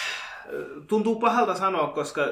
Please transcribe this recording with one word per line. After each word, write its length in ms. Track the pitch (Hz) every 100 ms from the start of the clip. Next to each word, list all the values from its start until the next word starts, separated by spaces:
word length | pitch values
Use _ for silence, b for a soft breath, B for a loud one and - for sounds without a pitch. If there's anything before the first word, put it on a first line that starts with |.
| B B B B - 143 143 147 147
tuntuu 320 | 214 214 220
pahalta 360 | 233 240 208 175
sanoa, 320 | 190 180 143
koska 340 | 151 143 - 139